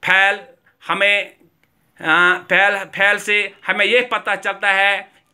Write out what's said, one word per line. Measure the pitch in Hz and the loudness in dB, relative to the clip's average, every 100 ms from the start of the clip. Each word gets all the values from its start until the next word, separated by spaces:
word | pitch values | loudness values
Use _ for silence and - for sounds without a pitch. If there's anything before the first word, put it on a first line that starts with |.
फ़ैल | - 190 196 202 - _ _ _ | 0 2 2 -2 -10 _ _ _
हमें, | - 185 202 202 190 _ _ _ _ _ _ - | -6 -2 0 0 -4 _ _ _ _ _ _ -8
आ, | 160 165 180 180 | 0 2 2 0
फ़ैल, | - 185 202 196 190 | 0 2 2 -2 -8
फ़ैल | 185 202 208 | -2 0 0
से | 208 208 196 - - | -2 -2 -2 -8 -6
हमें | 208 202 | -2 2
ये | 240 247 | 0 0
पता | 214 214 190 | -6 -4 -6
चलता | 202 196 202 | -6 -4 -2
है | 190 196 196 - _ _ | 2 0 -2 -8 _ _